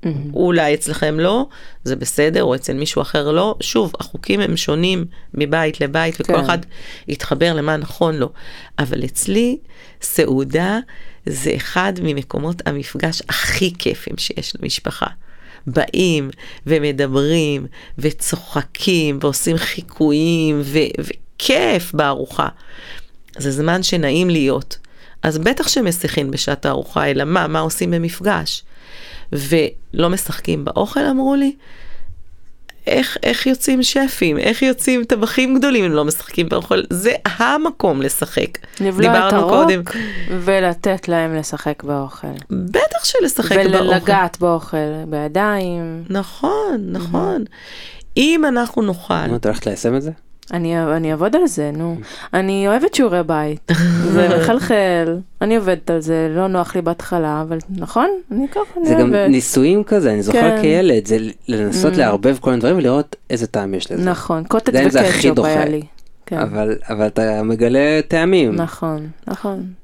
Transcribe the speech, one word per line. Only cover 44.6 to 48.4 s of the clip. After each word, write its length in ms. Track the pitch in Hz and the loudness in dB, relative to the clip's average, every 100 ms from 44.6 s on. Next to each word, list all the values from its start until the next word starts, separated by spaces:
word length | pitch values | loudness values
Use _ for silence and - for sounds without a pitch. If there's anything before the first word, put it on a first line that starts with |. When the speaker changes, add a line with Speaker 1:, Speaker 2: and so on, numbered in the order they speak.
| - 160 151 156 156 | -2 -2 -2 -4 -6
Speaker 1:
בידיים. 960 | 151 151 165 214 202 185 175 165 165 165 | -4 -2 0 2 0 -2 -4 -6 -8 -4
Speaker 2:
נכון, 420 | 190 196 - 285 415 427 | -4 -4 -4 -2 0 0
Speaker 1:
מהמם. 200 | 262 190 | -2 -4
Speaker 2:
נכון. 520 | 180 170 170 392 359 214 - - - - - - - | -6 -2 -2 0 -2 -4 -12 -20 -16 -16 -16 -6 2
אם 280 | 285 330 | 4 4